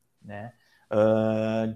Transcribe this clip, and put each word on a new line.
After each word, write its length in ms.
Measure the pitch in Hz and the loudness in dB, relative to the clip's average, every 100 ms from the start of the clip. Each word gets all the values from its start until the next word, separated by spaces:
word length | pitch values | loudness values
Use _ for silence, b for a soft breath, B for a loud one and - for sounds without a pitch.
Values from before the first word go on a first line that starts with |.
| _ _ | _ _
né? 300 | - 101 110 - _ _ - | -18 -16 -16 -18 _ _ -4
Ah, 800 | 110 110 110 110 110 110 110 113 | 2 4 4 2 -2 -2 -4 -4